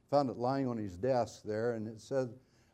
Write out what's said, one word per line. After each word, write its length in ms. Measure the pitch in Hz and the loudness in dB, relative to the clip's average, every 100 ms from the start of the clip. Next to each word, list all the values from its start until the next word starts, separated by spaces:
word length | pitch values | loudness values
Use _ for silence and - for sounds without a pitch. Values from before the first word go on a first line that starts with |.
| - | 2
found 200 | 143 131 | 4 4
it 80 | 101 | 0
lying 300 | 123 135 127 | 0 2 0
on 100 | 113 | -2
his 180 | 101 87 | -4 -2
desk 460 | 127 123 110 - | 2 2 0 -4
there, 280 | 104 107 120 | -4 -2 0
and 160 | 113 107 | -2 -6
it 120 | 110 | -10
said, 300 | - 139 127 107 _ _ _ | -4 -2 -2 -6 _ _ _